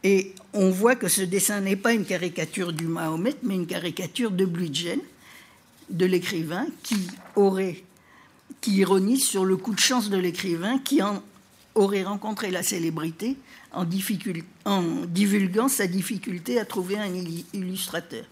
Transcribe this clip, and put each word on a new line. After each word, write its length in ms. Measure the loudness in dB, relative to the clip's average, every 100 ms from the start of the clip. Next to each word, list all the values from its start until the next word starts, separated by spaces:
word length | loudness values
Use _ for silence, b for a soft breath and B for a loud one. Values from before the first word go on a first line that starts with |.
Et 320 | 6 4 2 -12 -6
on 180 | 4 4
voit 260 | 6 4 4
que 120 | 2
ce 140 | 0
dessin 380 | 2 2 2 0
n'est 160 | 0 0
pas 180 | 2
une 100 | 0
caricature 680 | 0 -2 -2 -4 -6 -4 -4
du 140 | -2 -4
Mahomet, 500 | -2 -2 -2 -2 -2
mais 120 | -2
une 120 | -2 -2
caricature 640 | -4 -4 -6 -6 -2 -2
de 120 | 0
Bluitgen, 540 | 0 0 -4 -4 -4 -4 -6 B B B B B B _ -10
de 160 | 0 2
l'écrivain, 600 | 2 0 -4 -4 -4 -4 -8
qui 240 | -4 -2 -2 -10 -4 4
aurait, 480 | 4 4 -2 -6 -14 _ b b b b _ -6
qui 180 | 0 4
ironise 460 | 6 4 4 2
sur 200 | 2 2
le 120 | 2 2
coup 180 | 0
de 60 | 0
chance 300 | 2 2 2
de 80 | 0
l'écrivain 600 | 0 -2 -4 -2 0 -2
qui 220 | 2 2
en 220 | 2 -2 -8 -20 _ -20 _
aurait 300 | 2 4 2
rencontré 460 | -2 -4 -6 -6 -4
la 100 | -2
célébrité 760 | -2 -2 -2 -2 -6 -4 -6 -6 B B B
en 120 | -6
difficul-, 600 | -2 -2 -2 -4 -4 -6 -10 -8
en 180 | 0 0 2 -2 -2
divulguant 600 | 2 4 4 2 2 2
sa 180 | 2 0
difficulté 720 | 0 -2 -4 -6 -8 0 -2
à 40 |
trouver 340 | 0 -4 -2 -2
un 140 | -2
illi-, 340 | -4 -4 -6 -8
illustrateur. 720 | -6 -6 -6 -4 -6 -6 -12 -12